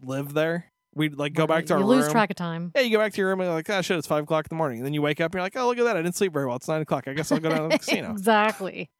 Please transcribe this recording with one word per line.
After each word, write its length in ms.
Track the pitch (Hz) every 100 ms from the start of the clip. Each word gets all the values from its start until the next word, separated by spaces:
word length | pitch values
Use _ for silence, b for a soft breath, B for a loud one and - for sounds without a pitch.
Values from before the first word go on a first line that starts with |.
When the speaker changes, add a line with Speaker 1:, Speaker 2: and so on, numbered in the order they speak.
Speaker 1:
live 320 | 131 135 143
there. 320 | 147 160 170 - _ _
We, 140 | 147 156
like, 240 | 139 147
go 140 | 160 156
back 100 | 160
Speaker 2:
Right. 60 | 160
Speaker 1:
to 60 |
our 60 | 160
Speaker 2:
You 60 | 202
lose 180 | 254
Speaker 1:
room. 80 | 151
Speaker 2:
track 160 | 233 202
of 60 | 196
time. 340 | 170 165 175
Speaker 1:
Yeah, 80 | 277
you 80 | 247
go 80 | 214
back 120 | 214
to 60 | 202
your 80 | 190
room 100 | 190
and 60 | 180
you're 80 |
like, 160 | 160 160
"Oh, 100 | 196
shit, 160 | 170 180
it's 100 | -
five 180 | 151
o'clock 200 | 147 160
in 40 | -
the 80 | 165
morning." 200 | 156 117
And 60 | 135
then 60 |
you 80 | 147
wake 200 | 147 151
up 100 | 165
and 20 | 180
you're 40 |
like, 140 | 185 262
"Oh, 100 | 247
look 100 | 240
at 60 |
that. 120 | 240 190
I 60 |
didn't 140 | 170 -
sleep 180 | 196
very 100 | 151 135
well. 100 | 120
It's 120 | -
nine 140 | 156
o'clock. 260 | 151 147 135
I 60 |
guess 180 | 139 160
I'll 80 | 262
go 80 | 160
down 140 | 160
to 60 | 156
the 100 | 311
Speaker 2:
<laughs> 0 |
Speaker 1:
casino." 320 | - 226 120
Speaker 2:
Exactly. 800 | 208 196 214 214 208 185 175 175 _